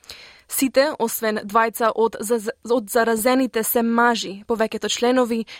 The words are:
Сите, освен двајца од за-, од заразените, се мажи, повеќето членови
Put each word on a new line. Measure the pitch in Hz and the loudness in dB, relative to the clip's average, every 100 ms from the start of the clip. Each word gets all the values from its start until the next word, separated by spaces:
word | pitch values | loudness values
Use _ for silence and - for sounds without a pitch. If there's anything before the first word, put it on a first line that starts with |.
| - - - - - | -20 -20 -20 -20 -12
Сите, | - 262 262 285 294 | -2 0 2 2 0
освен | 226 - 226 214 | -4 -2 -4 -4
двајца | 202 214 226 - 226 | 0 0 2 0 0
од | - 220 - | 2 0 -2
за-, | 208 233 208 - 220 | -2 -2 -2 -8 -2
од | 254 208 | -2 0
заразените, | 240 226 226 220 254 262 226 | 0 2 2 2 2 2 -2
се | 214 247 | -2 0
мажи, | 233 233 240 233 190 196 208 | 2 4 4 2 -4 -10 -6
повеќето | 226 220 220 208 | -2 -2 -4 -6
членови | - 240 254 240 233 220 | 0 2 2 0 -2 -6